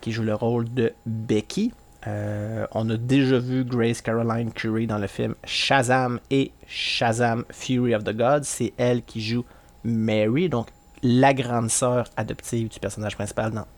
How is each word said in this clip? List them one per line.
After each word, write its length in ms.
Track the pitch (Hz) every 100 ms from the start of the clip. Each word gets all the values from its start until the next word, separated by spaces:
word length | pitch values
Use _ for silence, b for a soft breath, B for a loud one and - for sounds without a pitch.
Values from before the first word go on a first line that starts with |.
qui 120 | -
joue 100 | 110
le 120 | 110
rôle 380 | 107 117 120 117
de 200 | 123 113 -
Becky. 680 | - 110 110 110 - - 226 - - - -
Euh, 600 | 104 104 104 104 110 107
on 160 | 110 113
a 60 | 113
déjà 420 | 120 139 131 131
vu 260 | 123 127
Grace 380 | 127 120 117 117
Caroline 500 | - 113 117 113 117
Curie 340 | - 113 110 113
dans 120 | 107
le 80 | 101
film 280 | - 117 -
Shazam 760 | - - - 135 120 127 123 120 -
et 220 | 135 135 - -
Shazam 800 | - - - 120 113 120 113 120
Fury 440 | - - 127 123
of 100 | 113
the 100 | 101
Gods. 280 | 107 117 147
C'est 320 | 135 - 117 -
elle 260 | 123 123
qui 200 | - 117
joue 220 | 107 120 120 B B -
Mary, 640 | 120 117 110 107 107 127 180
donc 200 | 123 110 - - -
la 300 | 123 123 139
grande 360 | 135 123 120 113
sœur 340 | - 127 123 117 -
adoptive 520 | 110 113 - 117 113
du 100 | -
personnage 380 | 101 104 104 -
principal 360 | 101 - 113
dans 140 | 110 98